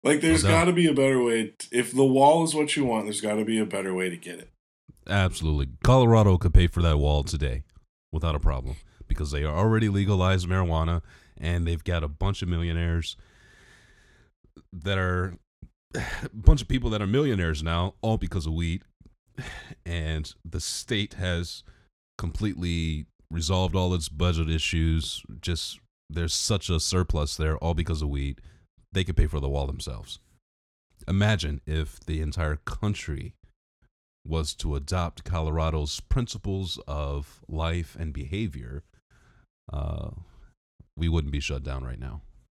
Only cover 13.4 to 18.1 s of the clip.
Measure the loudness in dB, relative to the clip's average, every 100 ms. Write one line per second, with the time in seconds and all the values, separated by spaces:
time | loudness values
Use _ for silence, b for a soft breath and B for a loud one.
13.4 | b b b b b b b b b _
14.4 | _ -20 _ -10 -4 -2 0 0 -2 -6
15.4 | _ _ -20 _ _ -8 -6 B -10 4
16.4 | 6 6 2 -2 0 -2 2 2 2 0
17.4 | 0 -2 -2 0 -2 -2 -2